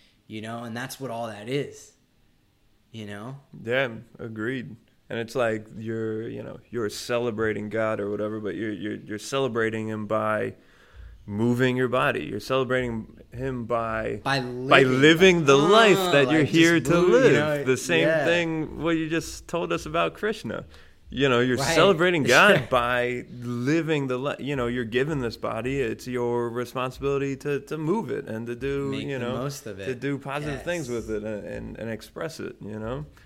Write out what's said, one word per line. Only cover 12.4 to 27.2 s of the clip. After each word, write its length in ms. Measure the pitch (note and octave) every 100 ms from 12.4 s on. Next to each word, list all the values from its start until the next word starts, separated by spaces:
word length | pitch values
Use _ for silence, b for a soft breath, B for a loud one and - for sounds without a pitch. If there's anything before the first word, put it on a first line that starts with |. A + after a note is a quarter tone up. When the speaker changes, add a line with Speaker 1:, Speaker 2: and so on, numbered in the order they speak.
| - C3 B2 B2+ B2 A2+ - - -
Speaker 2:
him 340 | A#2+ C3 B2 A2
by 540 | A#2 A2+ A2 A2+ A2
Speaker 1:
By 160 | C3+ C3+
Speaker 2:
by 40 | B2 B2 C3 C#3
Speaker 1:
living. 200 | C3 C3
Speaker 2:
living 440 | D3+ E3 F#3+ F3 C#3
the 120 | C#3
Speaker 1:
Ah, 100 | D#3+
Speaker 2:
life 440 | G#3+ A3 F#3+ F3+
that 200 | C#3+ C3
you're 100 | D#3
Speaker 1:
like, 80 | C#3
Speaker 2:
here 300 | E3 E3 E3+
Speaker 1:
just 120 | B2+
Speaker 2:
to 60 | F3
Speaker 1:
move, 80 | F3+
you 80 | A#3+ A#3+
Speaker 2:
live. 40 |
Speaker 1:
know, 300 | B2 D#3 D3
Speaker 2:
The 140 | C3 B2+
same 300 | - E3 D#3+
Speaker 1:
yeah. 180 | D#3+ D3+
Speaker 2:
thing 560 | E3+ E3 D#3+ D3+ -
what 160 | D#3+ E3
you 100 | D#3
just 380 | E3 - - -
told 240 | E3+ F3
us 140 | E3+ D#3+
about 300 | E3 E3+ D#3+
Krishna. 500 | G#3+ G#3 A2+ - - b b b b
You 200 | B2+ C#3
know, 100 | A#2+
you're 160 | B2+ B2
Speaker 1:
Right. 180 | C#3 E3
Speaker 2:
celebrating 480 | F#3+ D#3+ F3+ E3+
Speaker 1:
<laughs> 140 | B2 C#3
Speaker 2:
God 300 | G3+ E3+ -
by 560 | B2 A#2+ B2 B2 B2 - B2
living 640 | A#2+ A#2+ B2+ E3 D#3 D3+ C3+
the 100 | B2
li-, 180 | C#3 -
you 160 | B2+ C#3
know, 100 | A#2+
you're 160 | B2
given 360 | A2+ A#2+ C#3 D3
this 180 | A#2 A2
body. 420 | A2 A2+ B2 C#3
It's 280 | A#2 A2 B2+
your 420 | B2 A#2+ A#2+ A#2+
responsibility 840 | A#2+ A#2+ C3 B2+ B2+ C#3 C#3